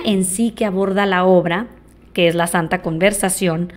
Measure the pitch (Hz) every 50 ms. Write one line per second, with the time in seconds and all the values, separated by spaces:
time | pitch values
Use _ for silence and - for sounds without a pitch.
0 | - 220 202 190 185 185 - - 233 226 226 - 233 202 180 190 196 190 190 202
1 | 202 196 185 180 185 190 185 175 165 170 170 196 247 - - - - - - -
2 | - - - 190 175 170 170 170 170 170 - 175 165 160 190 180 - 170 160 160
3 | 185 208 208 - 202 185 - - 190 175 160 165 180 180 -